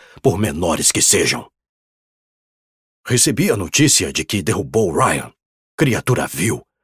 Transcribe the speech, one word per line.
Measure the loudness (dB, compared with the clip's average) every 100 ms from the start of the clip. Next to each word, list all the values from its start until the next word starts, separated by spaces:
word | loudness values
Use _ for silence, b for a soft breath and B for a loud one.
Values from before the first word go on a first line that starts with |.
| B B
por | 0 0
menores | -2 -2 -2 0 0
que | 0
sejam. | 2 2 0 -4 -8 _ _ _ _ _ _ _ _ _ _ _ _ _ _ _ -2
Recebi | 0 2 2 0
a | 0
notícia | -2 2 4 2 -2
de | -6 -4
que | -4
derrubou | -2 -4 -2 0 0
Ryan. | 2 0 0 -6 _ _ _ _ -2
Criatura | 0 0 -2 -2 -2
vil, | -4 -4 -4 -10 _